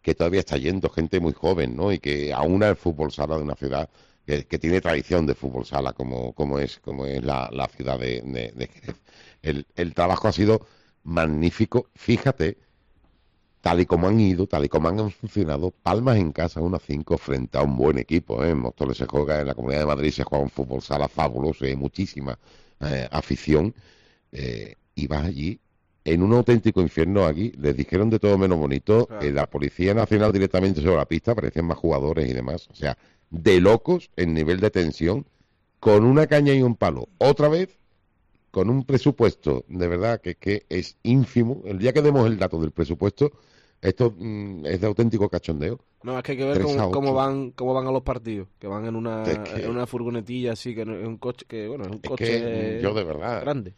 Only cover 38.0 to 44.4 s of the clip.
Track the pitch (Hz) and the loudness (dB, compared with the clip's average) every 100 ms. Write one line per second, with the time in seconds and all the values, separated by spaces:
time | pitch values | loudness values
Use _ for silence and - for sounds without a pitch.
38 | _ _ _ _ _ 95 95 135 131 135 | _ _ _ _ _ 0 2 2 2 2
39 | 147 127 110 - - 65 - 90 87 87 | 2 4 2 2 -2 -2 -4 -4 -2 0
40 | 110 117 90 85 98 101 _ 90 87 _ | -2 -4 -6 -6 -4 -4 _ -6 -6 _
41 | 113 131 123 123 117 135 98 95 117 135 | 2 2 4 2 0 -2 -8 -2 0 4
42 | 147 139 113 104 92 82 78 - 73 87 | 4 4 4 2 -2 -2 -4 -2 -4 0
43 | 101 - 147 _ _ _ _ _ 98 - | -2 0 -2 _ _ _ _ _ -2 2
44 | 120 95 110 104 | 0 -2 -10 -8